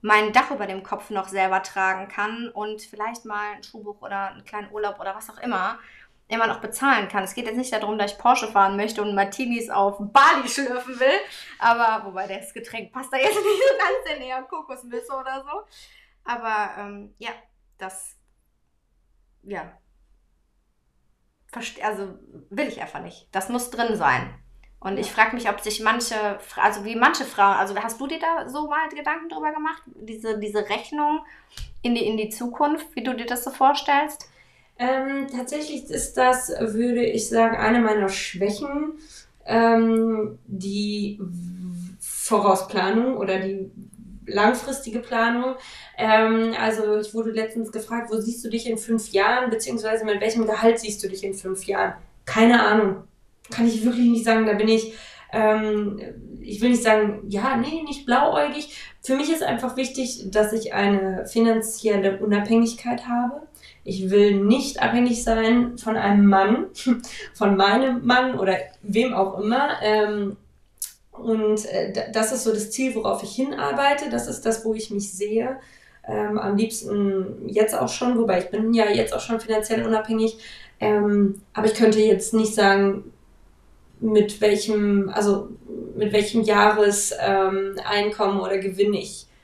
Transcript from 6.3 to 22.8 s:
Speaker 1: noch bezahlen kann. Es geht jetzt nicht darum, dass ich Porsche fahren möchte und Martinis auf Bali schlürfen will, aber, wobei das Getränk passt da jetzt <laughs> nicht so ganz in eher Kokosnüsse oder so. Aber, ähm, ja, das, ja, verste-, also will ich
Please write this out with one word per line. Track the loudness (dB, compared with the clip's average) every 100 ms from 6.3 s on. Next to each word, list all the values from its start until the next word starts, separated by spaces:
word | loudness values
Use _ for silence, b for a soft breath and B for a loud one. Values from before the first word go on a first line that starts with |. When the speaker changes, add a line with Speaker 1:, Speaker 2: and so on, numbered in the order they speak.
| -2 -2
Speaker 1:
noch | -2
bezahlen | -8 -2 0 0 0
kann. | -4
Es | -4
geht | -8 -6
jetzt | -6
nicht | -4
darum, | -4 -4 -2
dass | -4
ich | 0
Porsche | 4 4 4
fahren | 4 4 2
möchte | -4 -2
und | -2
Martinis | 0 -2 -2 -4 -4 -2
auf | 2 0 0
Bali | 4 6 8 4 -2
schlürfen | -4 -4 -4 -8 0
will, | 2 2 -2 B B B
aber, | 2 4 2 0 -6
wobei | -10 -8
das | -10 -12
Getränk | -16 -12 -14 -12
passt | -14 -4
da | 0
jetzt | 2
<laughs> |
nicht | 2
so | 2 4 4 4
ganz | 0 -2 -4 -8
in |
eher | -6 -8
Kokosnüsse | -8 -12 -12 -16 -10 -12 -8
oder | -10 -8 -10
so. | -10 -12 -12 b b b b b
Aber, | -8 -6 -4 -4 -4 -8
ähm, | -14 -16 -20 _
ja, | -14 -14 _ _ _ -16
das, | -14 -14 -20 _ _ _ _ _ _ _ _ _ _ _ _ _
ja, | -12 -12 -12 _ _ _ _ _ _ _ _ _ _ _ _ _ _ _ _ _ _
verste-, | -14 -14 -6
also | -6 -6 -10 -14 -20 -20 -10
will | -6 -6
ich | -6